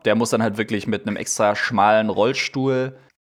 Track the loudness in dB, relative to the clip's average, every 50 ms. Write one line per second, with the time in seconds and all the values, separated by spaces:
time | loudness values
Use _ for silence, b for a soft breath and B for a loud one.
0 | 0 2 2 2 2 2 0 0 0 0 -2 -2 -4 -2 -4 -4 -2 -4 -4 -4
1 | -4 -6 -6 -6 -6 -6 -2 2 2 2 2 0 -4 -2 0 2 4 4 4 4
2 | 2 0 0 2 2 2 0 -2 -6 -4 -4 -2 -2 0 0 -2 -2 -4 -8 B
3 | B B _ _ _ _